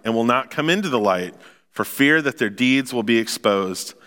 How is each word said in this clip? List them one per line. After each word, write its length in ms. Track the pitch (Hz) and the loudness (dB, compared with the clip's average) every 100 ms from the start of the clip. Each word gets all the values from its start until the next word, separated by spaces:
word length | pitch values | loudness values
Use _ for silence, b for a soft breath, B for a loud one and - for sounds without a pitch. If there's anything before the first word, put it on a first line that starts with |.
and 100 | 110 | -2
will 100 | 113 | 0
not 280 | 117 127 127 | 2 0 -2
come 180 | - 156 | -4 0
into 200 | 190 190 | 0 0
the 100 | 123 | 0
light 340 | 104 92 90 - B B B | 0 0 -4 -12 B B B
for 120 | - | -8
fear 380 | 104 - 143 160 | -6 2 4 4
that 160 | 143 - | 0 -2
their 140 | 107 | -2
deeds 420 | 101 127 135 131 | 0 2 2 0
will 80 | 123 | -2
be 160 | 107 113 | 2 2
exposed. 800 | 110 - 110 98 92 92 - - | 0 -2 0 2 0 -6 -12 -16